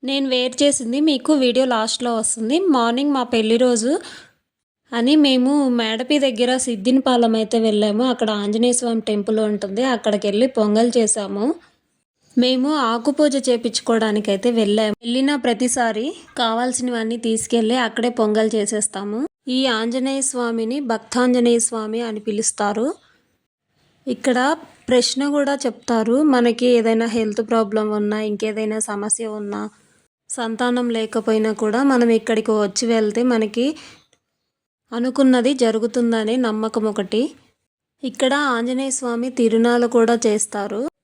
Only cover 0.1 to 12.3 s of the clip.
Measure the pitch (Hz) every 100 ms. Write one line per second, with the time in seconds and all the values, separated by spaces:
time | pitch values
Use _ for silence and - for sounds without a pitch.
0.1 | 277 269 254 254 254 285 285 226 254 311
1.1 | 277 254 302 254 240 262 233 226 - 240
2.1 | 233 220 - 220 302 381 262 233 240 285
3.1 | 277 247 233 220 233 254 240 226 330 -
4.1 | - - _ _ _ _ _ _ 240 240
5.1 | 311 285 262 254 294 269 240 220 220 254
6.1 | 294 269 214 240 254 254 226 196 262 262
7.1 | 247 233 220 220 233 220 208 208 208 254
8.1 | 247 220 208 202 214 240 247 240 226 220
9.1 | 208 202 220 214 208 196 196 262 240 214
10.1 | 208 202 202 254 247 208 214 240 233 214
11.1 | 220 196 202 233 339 _ _ _ _ _
12.1 | _ _